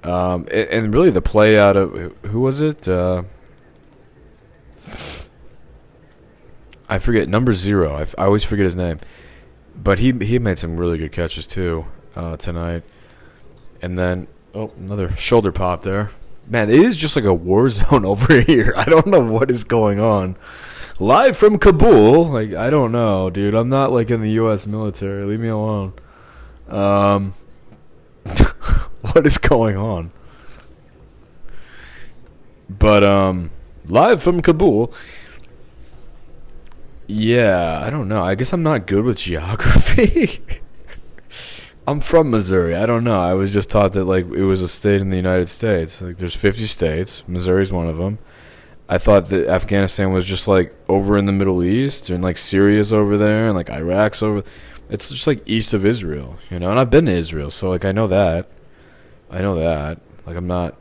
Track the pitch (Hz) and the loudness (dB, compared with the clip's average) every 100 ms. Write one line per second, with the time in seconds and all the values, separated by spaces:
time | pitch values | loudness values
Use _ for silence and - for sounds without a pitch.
0 | - 90 90 90 - 101 104 107 110 120 | -4 -2 -2 -4 -2 -4 -2 -2 0 2
1 | 180 95 - 107 107 107 101 98 95 - | 2 2 0 4 6 6 6 4 0 -6
2 | 87 - 98 110 131 135 151 147 - 90 | -12 -14 -8 -2 -2 0 -4 -4 -4 -2
3 | 90 90 92 - - _ _ _ _ _ | 0 -4 -6 -18 -20 _ _ _ _ _
4 | _ _ - _ _ _ - - - - | _ _ -20 _ _ _ -20 -20 -18 -14
5 | - - - _ - - - - _ _ | -12 -14 -16 _ -20 -20 -20 -20 _ _
6 | _ _ _ _ - - - - - 95 | _ _ _ _ -20 -20 -20 -20 -8 -2
7 | - 110 78 104 123 98 95 101 78 71 | 0 0 2 0 0 0 0 0 0 -2
8 | 78 - 98 104 - 104 95 90 87 78 | -8 -2 0 2 0 0 0 -2 -6 -6
9 | - - - - - _ _ - 101 95 | -14 -20 -20 -20 -20 _ _ -6 -2 2
10 | 123 123 101 123 113 87 82 82 87 82 | 2 0 -2 0 0 -4 -6 -4 -4 -4
11 | 78 - 82 - - 95 90 80 80 - | -6 -6 -6 -8 -10 -6 -4 -6 -8 -16
12 | - - 85 80 - 85 85 85 - _ | -16 -12 -12 -10 -8 -8 -6 -8 -12 _
13 | - - - _ - - - - 90 90 | -20 -20 -20 _ -20 -20 -20 -14 -10 -4
14 | 90 90 - - _ 101 110 - 95 104 | -4 -4 -8 -20 _ -12 -12 -14 -10 -6
15 | 90 - - 120 101 - 92 90 98 98 | -6 -6 2 2 2 -2 -4 -4 -4 -4
16 | 104 - - - - 117 104 131 226 170 | -6 -10 -18 -18 -6 -2 4 6 4 2
17 | 156 147 104 90 87 98 131 104 - 139 | -2 0 2 0 2 2 2 4 4 4
18 | 95 101 127 139 139 135 107 - - 160 | 2 0 4 6 6 4 4 0 4 4
19 | 156 185 117 110 135 120 104 117 107 101 | 6 4 4 0 0 -2 0 0 2 2
20 | 113 104 92 92 - - - - - - | 2 2 -2 -8 -16 -20 -20 -18 -12 -4
21 | 98 220 262 202 214 208 202 160 226 143 | 2 4 4 4 2 6 4 6 6 8
22 | 107 151 170 127 107 87 120 151 120 120 | 8 6 4 -2 -4 -4 0 0 0 0
23 | 113 95 92 92 101 110 120 135 139 123 | 0 0 -2 -2 2 2 2 0 2 0
24 | 113 117 107 110 113 104 104 107 107 - | 0 -2 0 0 0 0 -4 -6 -6 -6
25 | 98 98 101 110 113 107 110 104 95 - | -8 -6 -6 -4 -4 -4 -4 -4 -6 -12
26 | - - - - - - - - 101 101 | -20 -20 -20 -20 -20 -20 -10 -2 0 2
27 | 101 101 98 98 - - - - - - | 2 2 -2 -10 -20 -20 -20 -20 -20 -20
28 | _ _ - - - - - - - - | _ _ -6 2 2 2 0 0 0 -10
29 | 104 165 147 - - 127 110 98 110 90 | 2 2 4 2 4 4 2 -2 -4 -6
30 | 85 - - - - - - - _ _ | -8 -16 -20 -20 -20 -20 -20 -20 _ _
31 | - - - - - - - - - - | -20 -20 -20 -16 -12 -12 -14 -20 -20 -16
32 | - - - - - - - 101 107 104 | -16 -16 -20 -20 -20 -20 -18 0 4 6
33 | 101 98 95 92 82 - - - - 104 | 6 4 2 -2 -8 -12 -18 -20 0 2
34 | 196 196 175 175 170 160 185 107 117 - | 4 4 2 2 2 2 2 2 -2 -8
35 | - - - - - - - - - - | -20 -20 -20 -20 -20 -20 -20 -20 -20 -20
36 | - - - - - - - - - - | -20 -20 -20 -18 -18 -18 -18 -18 -18 -18
37 | - 107 110 120 110 90 85 78 107 147 | -8 -2 2 4 4 2 0 -2 -4 -6
38 | 98 107 90 98 127 180 160 135 87 98 | -4 -2 -2 -2 -2 -2 0 -2 0 0
39 | 120 107 95 80 85 110 - - - - | 0 -2 -4 -6 -6 0 6 6 6 6
40 | 220 349 233 - - - - - - - | 4 2 0 -4 -8 -8 -8 -16 -16 -16
41 | - - - - - - - - - 147 | -16 -20 -20 -18 -16 -18 -20 -10 -6 -4
42 | - 165 156 110 92 95 85 85 113 117 | 2 2 2 0 2 0 0 -2 0 0
43 | 120 101 87 95 98 101 95 107 98 98 | 0 0 2 0 0 -2 0 2 2 0
44 | 92 92 90 - 95 95 90 - 104 101 | 0 0 -2 -2 0 0 -2 -2 0 0
45 | 98 92 92 92 87 - 113 95 80 - | 0 -2 0 0 -2 -4 -2 -2 -2 -10
46 | 90 87 90 - 101 104 107 - 80 78 | -14 -10 -8 -2 -2 0 -6 -2 -2 -2
47 | 95 - - 87 90 92 95 92 82 80 | -6 -10 -8 -6 0 0 0 -2 -4 -4
48 | 92 107 - - - - - - - 90 | -6 -8 -14 -20 -20 -20 -20 -20 -6 -2
49 | - 101 80 95 64 90 - 101 98 - | 4 2 2 -2 0 -2 0 0 0 -2
50 | 95 92 90 95 - 95 87 - - 98 | 0 0 -2 -4 2 2 0 -8 -2 -2
51 | 98 101 101 98 95 90 90 113 139 - | 2 0 2 0 0 0 0 0 -2 -6
52 | - 90 92 82 - 98 101 107 101 107 | -8 -4 -4 -4 -2 2 4 4 2 0
53 | 104 104 104 107 113 95 85 - 82 95 | 0 0 0 0 0 -2 -6 -8 -4 0
54 | 107 - 107 104 - - - - - 107 | 0 -2 -4 -4 -8 -20 -20 -20 -12 -8
55 | - 127 - 123 - 110 107 104 98 117 | -8 -4 -4 -4 -4 -4 -2 0 0 0
56 | 87 73 64 - - 87 90 117 123 143 | -6 -10 -12 -18 -14 -6 -2 0 4 4
57 | 156 90 82 80 71 - 95 90 98 98 | 4 -2 -2 -8 -8 -6 -4 -2 -2 -2
58 | 107 92 92 85 - - - - - - | 0 2 2 -2 -8 -20 -20 -20 -20 -20
59 | - - _ 90 98 85 85 78 73 - | -20 -20 _ -6 -4 -2 -2 -2 -6 -12
60 | _ - - 85 87 90 87 - | _ -20 -14 -10 -6 -4 -6 -10